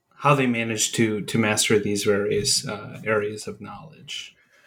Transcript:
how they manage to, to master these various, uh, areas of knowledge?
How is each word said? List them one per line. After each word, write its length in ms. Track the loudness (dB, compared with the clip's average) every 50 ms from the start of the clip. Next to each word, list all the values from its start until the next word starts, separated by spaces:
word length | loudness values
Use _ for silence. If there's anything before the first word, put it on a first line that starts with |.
| _ _ _
how 180 | 0 4 4 4
they 140 | 4 4 2
manage 440 | 2 0 0 -2 -2 -2 -2 0 2
to, 280 | 2 2 2 2 -2
to 160 | -4 -2 0 2
master 400 | 2 2 2 2 2 4 4 4
these 280 | 2 2 -2 0 2
various, 600 | 2 2 2 2 0 0 0 0 0 0 0 -2 -4
uh, 340 | -8 -8 -10 -12 -12 -8 -2
areas 420 | 0 0 0 0 -2 -6 -8 -10 -12
of 140 | -12 -12
knowledge? 720 | -12 -14 -14 -14 -16 -18 -20 -20 -16 -14 -12 -12 -12 -14 -20 _ _ _ _ _ _